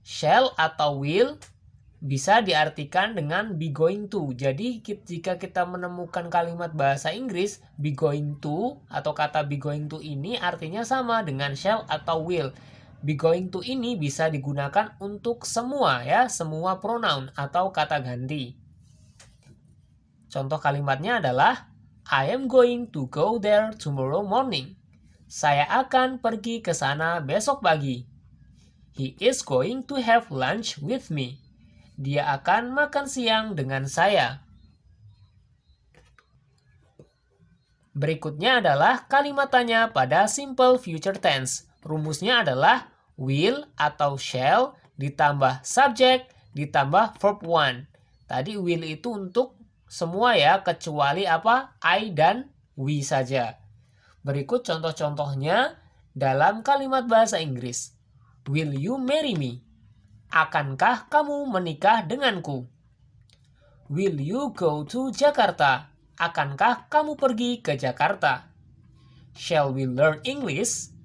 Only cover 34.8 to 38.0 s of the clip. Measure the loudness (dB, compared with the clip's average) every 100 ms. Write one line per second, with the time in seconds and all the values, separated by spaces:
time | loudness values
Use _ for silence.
34.8 | _ _ -20 _ _ _ _ _ _ _
35.8 | _ _ _ _ _ _ _ _ _ _
36.8 | _ _ -20 _ _ _ _ _ _ _
37.8 | _ -4